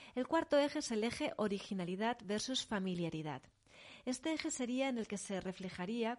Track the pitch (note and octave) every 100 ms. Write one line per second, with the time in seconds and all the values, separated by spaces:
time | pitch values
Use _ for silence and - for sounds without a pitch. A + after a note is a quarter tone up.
0 | - - B3+ E4 D#4+ D4 C#4+ D4+ - A3
1 | A3+ - D4 - G#3 G3+ - G3 F3 F#3
2 | A3 A#3+ F#3+ G#3 - B3+ - G#3 F#3+ F3
3 | E3 D#3+ D3+ C3 - _ _ - - -
4 | - B3+ D#4+ D#4 D#4+ C#4+ A#3+ B3+ C4+ A#3+
5 | G#3 G3+ - F#3+ F#3 F#3 F#3 - F3+ A#3
6 | A3+